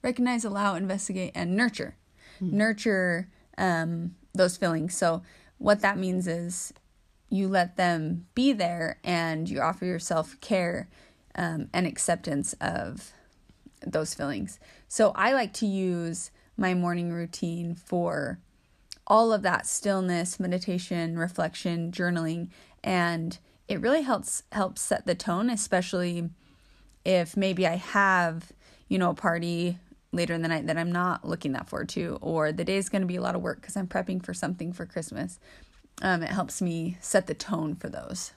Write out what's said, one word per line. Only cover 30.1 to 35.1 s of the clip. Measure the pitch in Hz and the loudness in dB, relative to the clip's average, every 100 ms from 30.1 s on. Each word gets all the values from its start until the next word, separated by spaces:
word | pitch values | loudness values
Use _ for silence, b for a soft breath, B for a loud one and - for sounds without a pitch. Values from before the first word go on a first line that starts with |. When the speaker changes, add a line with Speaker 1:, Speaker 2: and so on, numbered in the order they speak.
Speaker 1:
later | 170 170 | -2 0
in | 165 | 0
the | 165 | 0
night | 160 151 | 0 0
that | 160 | -2
I'm | 170 | 0
not | 175 180 175 - | 0 2 0 -2
looking | 165 147 | -4 -2
that | 131 - | -4 -4
forward | - - | -6 -4
to, | - 170 - | -4 -4 -4
or | - 165 151 | -2 0 2
the | 160 | 0
day | 170 196 | 0 0
is | 190 | 0
gonna | 202 185 | 0 0
be | 180 | 0
a | |
lot | 180 180 | -2 -2
of | |
work | 180 - | -4 -6
'cause | - - | -8 -6
I'm | 185 | -2
prepping | 190 185 185 | -2 -2 -4
for | 180 | -4
something | 180 180 180 170 | -6 -4 -4 -6
for | 175 170 | -8 -8
Christmas. | - 160 | -8 -8